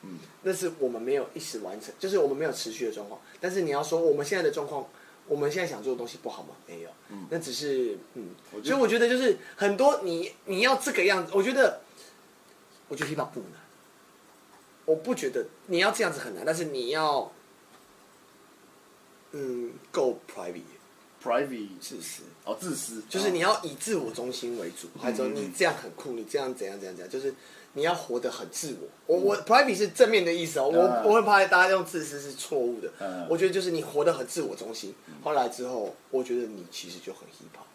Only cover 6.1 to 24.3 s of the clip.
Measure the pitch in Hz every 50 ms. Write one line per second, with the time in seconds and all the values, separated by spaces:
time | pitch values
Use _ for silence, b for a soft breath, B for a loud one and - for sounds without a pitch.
6.1 | - - - 120 - - - - - - - - 85 85 82 82 - _ - -
7.1 | 104 98 92 85 156 170 160 143 123 - 151 147 139 131 123 113 104 127 - -
8.1 | - 131 107 87 90 - - - - 107 107 139 262 277 247 208 214 240 233 233
9.1 | 247 254 262 247 - B B B B - 202 202 202 190 262 294 285 202 202 180
10.1 | 170 165 180 - - - _ - 190 185 226 254 269 - - 294 - 220 180 196
11.1 | 196 185 170 156 175 196 196 240 262 269 254 190 - - - - B B B B
12.1 | B B - - _ _ _ - - - _ _ - - - - 143 139 160 147
13.1 | 156 151 - - - 123 98 90 80 - - - - - _ - _ _ - _
14.1 | _ _ _ - - - - - - - _ _ - _ - - 160 156 160 240
15.1 | 247 - - 131 123 123 110 - - - - - 185 170 185 208 208 - 220 175
16.1 | 151 139 127 127 101 87 107 151 160 165 175 156 139 131 120 120 147 156 160 151
17.1 | 143 135 - - - - - _ - _ _ _ - - - _ - - - _
18.1 | _ _ _ - - - - _ _ _ - - - - _ _ - _ _ _
19.1 | - - _ _ - 147 139 131 123 123 120 117 123 147 - - - 175 139 127
20.1 | 113 - - - - - 90 87 90 85 85 - - - - - - _ - _
21.1 | _ - - 127 117 127 143 139 127 113 104 98 95 87 - - - 101 82 -
22.1 | - - - - - - - - 110 - 180 185 143 120 - 113 113 110 107 -
23.1 | - 190 202 208 180 165 170 196 214 214 - 156 135 - - 214 220 170 135 113
24.1 | 110 - 120 127